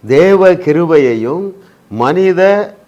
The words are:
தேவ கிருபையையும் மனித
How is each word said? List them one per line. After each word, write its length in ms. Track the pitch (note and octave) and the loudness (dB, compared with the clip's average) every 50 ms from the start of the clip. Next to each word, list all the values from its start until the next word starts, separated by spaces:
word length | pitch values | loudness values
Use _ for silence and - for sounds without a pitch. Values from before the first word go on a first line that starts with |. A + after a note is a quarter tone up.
| _ G#2+ | _ 0
தேவ 460 | B2+ C#3 E3+ F#3+ G3 F#3+ F#3+ F#3 F3+ | 2 2 4 4 2 4 4 2 2
கிருபையையும் 960 | F3 F#3 D3+ D3 D#3 E3+ D#3+ E3 D3+ C#3 B2 A#2 A2 A2 A#2+ D3 F3 G3 G3 F#3 - _ _ _ _ _ _ | 2 -2 -2 -2 -2 0 0 0 2 2 0 -2 -2 -4 -6 -6 -6 -8 -10 -12 -16 _ _ _ _ _ _
மனித 840 | G2+ A2 A#2 C3 D#3 F3+ F#3+ F#3+ F#3 E3+ F#3+ G3 G3+ G3+ G#3 - - _ _ | -8 -4 -4 -2 -2 0 0 0 0 0 0 0 0 -2 -4 -8 -12 _ _